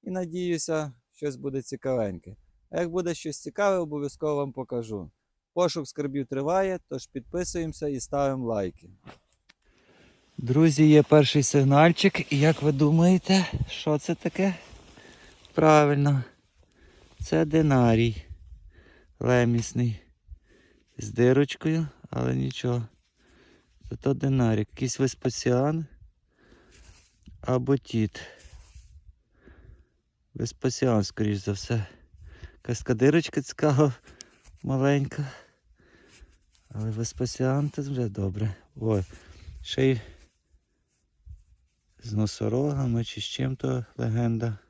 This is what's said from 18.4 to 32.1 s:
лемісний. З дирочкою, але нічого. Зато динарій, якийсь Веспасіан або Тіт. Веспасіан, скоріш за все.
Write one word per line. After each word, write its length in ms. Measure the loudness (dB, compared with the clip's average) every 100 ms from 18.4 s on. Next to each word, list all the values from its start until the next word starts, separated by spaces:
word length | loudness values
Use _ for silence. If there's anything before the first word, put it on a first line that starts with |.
| -20 -20 -20 -20 -20 _ _ _
лемісний. 840 | 0 2 4 0 -2 -2 -2 -4 _ _ _ -20 _ _ _ _ _ -16
З 120 | -10
дирочкою, 800 | 2 4 4 2 -2 -2 -2 -4 -8 -10
але 240 | -4 -4
нічого. 540 | -2 -4 -4 -4 -4 -6 _ _ _ _ _ _ _ _ _ -16
Зато 240 | -6 -4
динарій, 440 | -2 0 2 2 0
якийсь 400 | -4 -6 -6 -2
Веспасіан 880 | -2 -2 -6 -4 0 0 0 -2 -8 -16 -20 _ _ _ _ _ _ -20 -20 -20 _ _ -20 -14
або 360 | -2 -2 0 -2
Тіт. 440 | 0 -2 -2 -4 -18 -20 -20 -20 -20 -20 -20 -20 -20 _ _ _ -20 -20 -20 -20 _ _ _ _ _
Веспасіан, 720 | -8 -8 -4 -6 0 0 2
скоріш 340 | 0 -4 -4 -2
за 140 | -4
все. 340 | -8 -4 -4 -4 -14 _